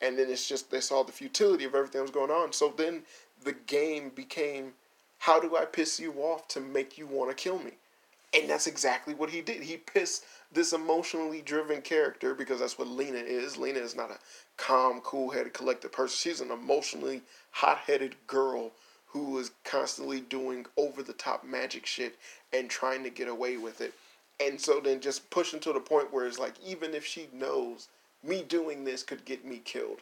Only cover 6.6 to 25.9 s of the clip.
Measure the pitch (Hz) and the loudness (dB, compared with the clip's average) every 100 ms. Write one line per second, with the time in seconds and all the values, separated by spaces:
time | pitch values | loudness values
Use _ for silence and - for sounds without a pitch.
6.6 | 135 135 139 - 147 139 127 135 180 185 | -2 -2 -2 -8 -6 -2 -2 -2 -2 -2
7.6 | 127 - _ _ _ _ _ 156 151 151 | -4 -14 _ _ _ _ _ 2 4 2
8.6 | 170 139 135 123 151 147 156 165 233 196 | 0 0 2 0 -2 -4 -4 -4 -6 -6
9.6 | 147 165 - 196 175 - - - - 160 | -6 -10 0 0 2 -2 -8 -20 -4 2
10.6 | 165 165 160 165 165 165 156 156 143 151 | 2 2 2 2 0 -2 -4 -6 -2 -2
11.6 | 151 147 - 160 143 - 131 135 135 123 | 0 -2 2 4 4 2 -2 0 -2 -2
12.6 | 123 - 127 127 143 123 117 123 139 135 | -2 -2 -4 -4 -2 -4 -2 -2 -4 -4
13.6 | 131 131 117 120 113 101 - - - - | -4 -2 -4 -6 -8 -10 -18 -20 -18 -6
14.6 | - 131 127 123 - - 127 123 123 - | 4 6 6 2 -4 -2 -2 -2 -4 -2
15.6 | 131 120 - - 127 - 165 151 123 120 | 0 0 -2 -2 0 0 -2 -2 -4 -2
16.6 | 131 143 - 156 135 131 - - - - | 2 2 2 -4 -4 -6 -10 -20 -10 2
17.6 | 156 151 - 139 135 - - 135 135 123 | 4 6 4 2 0 -8 -2 2 4 2
18.6 | 113 - - _ _ 147 143 135 120 - | -4 -10 -20 _ _ -6 -4 -4 -6 -10
19.6 | - 139 135 - 139 135 127 131 131 127 | -2 0 0 -2 -6 -6 -4 -4 -4 -6
20.6 | 123 - 147 131 127 123 - - 131 127 | -4 0 0 0 -10 -6 -4 -4 -2 -4
21.6 | 131 - - - 120 - - - _ 131 | -4 -6 -6 -4 -4 -8 -20 -20 _ -2
22.6 | 123 - 131 131 131 123 123 120 127 123 | -2 -2 -2 -2 -4 -6 -4 -2 -2 -2
23.6 | 113 110 113 - - _ _ - 139 139 | -6 -6 -8 -8 -20 _ _ -2 0 2
24.6 | 151 143 139 135 135 131 - 180 170 151 | 2 4 4 2 0 -4 -2 -2 0 -2
25.6 | 160 135 - | -2 -2 4